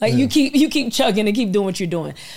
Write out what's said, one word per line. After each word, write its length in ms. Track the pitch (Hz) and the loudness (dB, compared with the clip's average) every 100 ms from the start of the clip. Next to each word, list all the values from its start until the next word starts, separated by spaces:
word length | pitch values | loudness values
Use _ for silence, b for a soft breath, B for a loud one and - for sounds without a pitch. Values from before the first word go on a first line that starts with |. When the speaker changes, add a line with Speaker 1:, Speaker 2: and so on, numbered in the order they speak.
Speaker 1:
Like, 120 | - | 0
Speaker 2:
Yeah. 60 | 247 | 2
Speaker 1:
you 80 | 269 | 2
keep, 260 | 311 269 285 | 2 2 2
you 140 | 311 | 2
keep 220 | 302 240 | 0 -2
chugging 340 | - 262 202 214 | 0 0 2 0
and 80 | 208 | 0
keep 160 | 220 | 0
doing 140 | 202 196 | 0 0
what 140 | 180 | -2
you're 40 | 180 | -4
doing. 240 | 170 151 139 B | -4 -6 -10 B